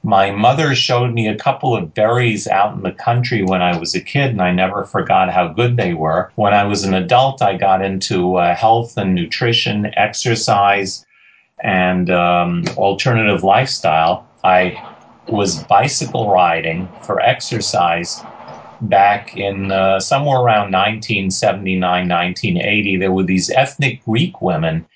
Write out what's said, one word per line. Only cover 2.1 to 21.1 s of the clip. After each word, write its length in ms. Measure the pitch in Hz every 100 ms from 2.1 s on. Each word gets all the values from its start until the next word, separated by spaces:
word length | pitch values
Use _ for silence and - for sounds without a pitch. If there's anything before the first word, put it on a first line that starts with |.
| 127 120 104 -
out 260 | 98 104
in 80 | -
the 80 | 95
country 540 | - - 120 120 117
when 180 | 92 92
I 160 | 87 87
was 160 | 85
a 60 | 92
kid, 300 | - 139 135
and 120 | 104
I 80 | 90
never 340 | 90 92 101
forgot 460 | 95 98 95 95 92
how 160 | 90 85
good 300 | 80 120 120
they 180 | 92
were. 380 | 82 78 82 90
When 180 | - 101
I 120 | 101
was 180 | 101 101
an 120 | 95
adult, 460 | 92 87 104 135 131
I 160 | 104 92
got 280 | 95 95
into, 500 | 98 95 - 95 90
uh, 220 | 92 85 85
health 400 | 110 117 117 -
and 180 | 98
nutrition, 760 | 90 85 - 120 117 - 104 104 -
exercise, 1080 | 104 - 120 113 - 101 101 101 98 - _ _ _ _ _ _
and, 480 | 110 92 90 92 90
um, 540 | 90 87 87 87 87 82 -
alternative 680 | 98 92 135 120 107 95
lifestyle. 800 | 95 107 135 - 87 78 82 90 - _
I 340 | 92 92 90 - - - - - -
was 340 | 107 95 80
bicycle 640 | - 98 139 - 127 - 104
riding 600 | 92 87 82 82 82 92 -
for 180 | - 98
exercise 1000 | 113 135 - 117 - 95 87 85 85 - - - - - - -
back 560 | 104 95 101 101 - 95
in, 340 | 101 98 95
uh, 300 | 95 95 95
somewhere 400 | 95 139 143 131
around 320 | 120 107 101
nineteen 580 | 92 104 107 -